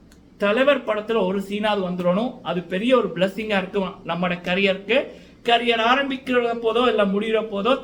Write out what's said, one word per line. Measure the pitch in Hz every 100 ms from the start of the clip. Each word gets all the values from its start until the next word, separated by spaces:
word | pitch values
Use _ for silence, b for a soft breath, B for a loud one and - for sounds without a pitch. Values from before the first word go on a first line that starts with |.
| - - - -
தலைவர் | 202 226 277 269 233
படத்துல | 208 208 226 185
ஒரு | 196 190
சீனாவது | 208 214 202 180
வந்துடணும், | 180 175 185 247 - 160
அது | 175 175
பெரிய | 185 233 254
ஒரு | 202 165
பிளஸ்ஸிங்கா | 196 220 214 202
இருக்கும் | 185 202 185 - -
நம்மளோட | 170 180 175 175
கரியருக்கு. | 185 196 185 196 254 - B B B -
கரியர் | 240 240 233 226
ஆரம்பிக்கிற | 269 277 262 - 247 233 233 226
போதோ | 220 254
இல்ல | 214 196
முடிகிற | 202 220 220 208
போதோ | 196 220 262